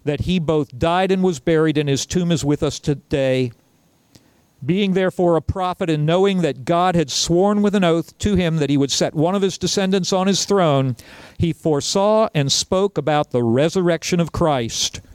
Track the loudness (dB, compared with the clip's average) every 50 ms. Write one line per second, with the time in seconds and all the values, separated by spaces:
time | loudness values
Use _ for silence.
0 | -6 -6 -4 -4 -2 -2 -2 0 0 0 0 0 -2 -4 -4 -4 -2 0 0 0
1 | 0 0 0 0 0 0 -2 -2 -2 0 2 2 2 2 0 0 0 0 -2 -2
2 | -2 -2 -2 -2 0 0 0 0 0 0 -2 0 -2 -4 -4 -4 -4 -4 -4 -4
3 | -6 -4 -4 -2 0 0 0 0 -2 -4 -6 _ _ _ _ _ _ _ _ _
4 | _ _ -20 -20 _ _ _ _ _ _ _ _ -4 -2 -2 0 0 0 0 0
5 | 0 0 0 0 2 2 2 2 0 -2 -4 -4 -4 -4 -4 -4 -2 -2 -2 0
6 | 0 2 2 2 2 2 2 0 0 -2 -2 -4 -2 -2 0 2 2 2 2 0
7 | 0 -2 -2 -4 -2 0 2 2 2 2 2 2 2 2 2 2 2 2 2 0
8 | -2 -4 -6 -4 -2 0 2 2 2 0 0 0 0 0 2 2 0 0 0 0
9 | -2 0 0 0 0 0 0 0 0 -2 -2 -2 -4 -4 -2 -2 0 0 0 0
10 | 0 0 0 0 2 0 0 0 0 0 2 2 4 4 2 2 2 0 -2 -6
11 | -10 -20 -20 -20 -20 -14 -6 -4 -2 -2 -2 -2 0 0 0 0 0 -2 0 0
12 | 2 2 2 2 2 0 0 0 0 0 0 -2 -2 0 0 0 0 0 -2 -2
13 | -2 0 0 0 0 0 0 0 2 2 2 2 2 2 0 0 0 0 0 -2
14 | -2 -2 -2 0 -2 -2 -2 -2 0 0 0 0 -2 -4 -4 -6 -6 -6 -6 -10
15 | -18 -20 -20